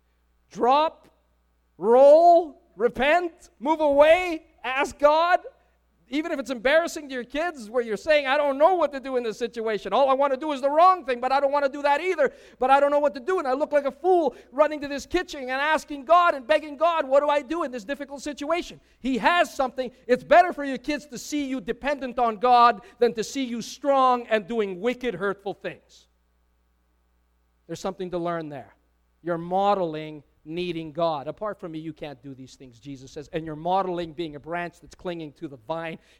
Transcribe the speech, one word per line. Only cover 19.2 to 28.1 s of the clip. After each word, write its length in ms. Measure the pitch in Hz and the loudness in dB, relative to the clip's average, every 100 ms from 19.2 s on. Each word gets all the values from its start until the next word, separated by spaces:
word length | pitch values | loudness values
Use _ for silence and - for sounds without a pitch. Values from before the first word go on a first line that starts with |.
| 262 349 320 | 2 2 0
something. 380 | - 262 254 254 - - | -2 -4 -4 -8 -8 -2
It's 160 | 247 | -2
better 280 | - 311 359 | 4 6 6
for 120 | 285 | 0
your 160 | 277 254 | -6 -6
kids 260 | 294 294 - | -6 -6 -8
to 100 | 226 | -16
see 260 | - 294 269 | -8 -6 -4
you 160 | 262 | -6
dependent 560 | 180 - 262 294 262 240 | -6 -6 -4 -4 -4 -2
on 200 | 233 214 | -2 0
God 440 | 247 240 240 208 - - | 4 6 6 2 -8 -2
than 160 | 233 | 0
to 100 | 233 | 0
see 200 | 202 277 | -6 -6
you 180 | 254 233 | -6 -6
strong 640 | - - 285 269 262 247 233 | -10 -6 0 4 4 2 0
and 200 | 220 165 | -2 -2
doing 340 | 233 196 180 | -4 -4 -4
wicked, 320 | 226 247 247 | -4 -2 -4
hurtful 400 | 175 196 190 202 | -4 -4 -6 -8
things. 540 | 175 180 143 _ _ _ _ _ _ _ _ _ _ _ _ _ _ _ _ _ _ - | -10 -12 -14 _ _ _ _ _ _ _ _ _ _ _ _ _ _ _ _ _ _ -16
There's 120 | 165 | -10
something 300 | 196 190 | -10 -8
to 80 | 185 | -8